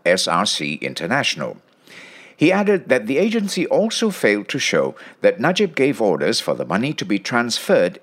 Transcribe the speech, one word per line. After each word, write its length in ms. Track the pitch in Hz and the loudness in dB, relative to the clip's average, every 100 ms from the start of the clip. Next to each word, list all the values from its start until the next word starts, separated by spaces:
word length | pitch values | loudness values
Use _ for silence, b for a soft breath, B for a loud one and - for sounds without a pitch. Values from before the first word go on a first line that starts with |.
| - | 0
S 200 | 90 - | 2 2
R 200 | 85 104 | 0 0
C 300 | - 73 73 | -2 -4 -6
International. 800 | 67 67 85 135 - - 71 - _ _ B B B B B | -8 -6 -4 -2 -2 -4 -8 -10 _ _ B B B B B
He 160 | B 151 | B 2
added 380 | 190 202 196 - | 4 2 0 2
that 180 | 127 110 | 0 0
the 120 | 135 | 0
agency 480 | 208 226 202 190 160 | 0 0 -2 -2 0
also 440 | 139 214 - 226 | 0 0 0 -2
failed 380 | 185 113 104 101 | 0 2 0 -2
to 100 | 139 | -4
show 380 | - 80 67 - B B | 0 0 0 -4 B B
that 180 | 101 95 | 0 2
Najib 380 | 139 185 202 156 | 0 2 0 2
gave 240 | 139 110 | 0 2
orders 400 | 107 76 76 117 | 2 2 0 0
for 140 | - | -2
the 100 | 67 | -4
money 300 | - 90 131 | -2 -2 -2
to 100 | 151 | -4
be 140 | 95 101 | -4 -4
transferred 840 | - 120 120 113 - 175 90 - | -2 -2 -2 -2 2 2 2 -2